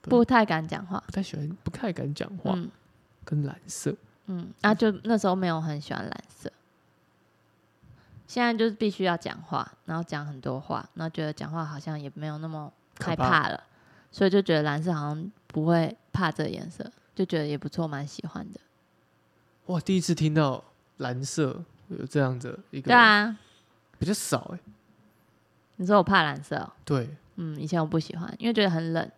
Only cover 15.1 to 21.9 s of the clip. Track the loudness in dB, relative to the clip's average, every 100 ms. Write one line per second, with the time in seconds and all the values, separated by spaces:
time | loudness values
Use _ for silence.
15.1 | -6 -8 _ _ -2 4 4 2 -4 _
16.1 | -2 -2 -2 -4 -6 -10 -12 -14 _ _
17.1 | -4 0 0 -2 -4 -6 -4 -4 -4 -8
18.1 | -10 -10 -10 -12 -16 _ _ _ _ _
19.1 | _ _ _ _ _ -4 -2 2 2 4
20.1 | 2 4 4 2 0 -10 _ _ _ -6
21.1 | -4 -4 0 0 -2 -12 _ -14